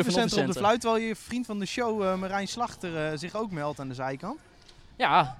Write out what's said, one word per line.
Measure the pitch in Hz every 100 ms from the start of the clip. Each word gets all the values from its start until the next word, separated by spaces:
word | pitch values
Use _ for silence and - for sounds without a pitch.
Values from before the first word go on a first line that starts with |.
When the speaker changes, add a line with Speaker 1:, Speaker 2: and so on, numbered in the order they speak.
Speaker 1:
van | 185
Office | 180
Speaker 2:
van | 226
Speaker 1:
Center | 208
op |
de | 185
Speaker 2:
Office |
Center. | 180
Speaker 1:
Fluit, | 202 233
terwijl | 233 220
je | 226 214
vriend | - 240 240
van | 208
de | 190
show, | - 240 220
eh, | 190
Marijn | 185 190 196 190
Slachter, | 233 240 - 180 165 156
eh, | 151
zich | 170
ook | 208 226
meldt | 165 147 143
aan | 135
de |
zijkant. | 127 131 135 175 311 - - - - - -
Speaker 2:
Ja, | 254 170 139